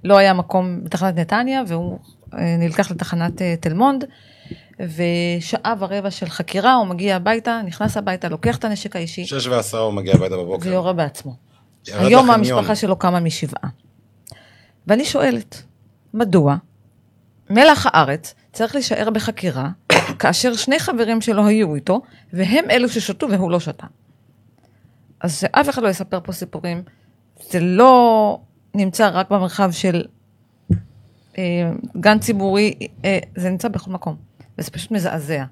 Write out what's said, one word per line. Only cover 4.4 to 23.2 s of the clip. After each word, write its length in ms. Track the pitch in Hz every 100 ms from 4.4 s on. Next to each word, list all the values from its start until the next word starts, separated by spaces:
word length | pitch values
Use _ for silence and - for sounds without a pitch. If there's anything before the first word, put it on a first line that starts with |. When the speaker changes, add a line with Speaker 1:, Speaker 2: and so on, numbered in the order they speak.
| - - _ -
Speaker 1:
ושעה 960 | 180 160 175 175 175 175 165 - 226 220
ורבע 320 | 190 202 196
של 160 | 190 170
חקירה, 480 | - 170 185 240
הוא 120 | 254 196
מגיע 300 | 175 202 185
הביתה, 440 | 185 226 226 226 190
נכנס 300 | 165 208 214
הביתה, 320 | 196 185 175
לוקח 280 | 156 226 233
את 80 |
הנשק 320 | 226 202 208 185
האישי, 280 | 165 170 175
Speaker 2:
שש 200 | 135 123
ועשרה 340 | 123 110 113
הוא 120 | 110
מגיע 220 | 101 95
הביתה 220 | 95 92 90
בבוקר. 320 | 87 95 175
Speaker 1:
ויורה 240 | 185 175
בעצמו. 440 | 175 147 - 139 123 _ _ _ _ -
Speaker 2:
ירד 120 | 101 185
Speaker 1:
היום 240 | 254 254
Speaker 2:
לחניון. 280 | 226 214 127
Speaker 1:
המשפחה 180 | 208 208
שלו 200 | 208 185
קמה 240 | 180 175
משבעה. 480 | 165 - 143 - 135 - _ _ _ _ - - _ _ _ _ -
ואני 180 | 220
שואלת, 580 | 302 285 269 240 - - - _ _ _ _
מדוע 420 | 214 214 175 143 143 _ _ _ _ _ _ _ _ _
מלח 360 | 208 302 285 -
הארץ 480 | 165 139 151 - - _
צריך 220 | - 226
להישאר 360 | 285 247 220 214
בחקירה 580 | 220 220 226 180 131 139 180 _
<coughs> 260 | 127 - -
כאשר 360 | 127 175 247
שני 240 | 233 - 302
חברים 420 | - 247 220 226
שלו 260 | 220 208 208
היו 280 | 214 190
איתו, 260 | 147 - 202 - - _
והם 380 | 175 185 262 339
אלו 180 | 247 247
ששתו 420 | 233 - 190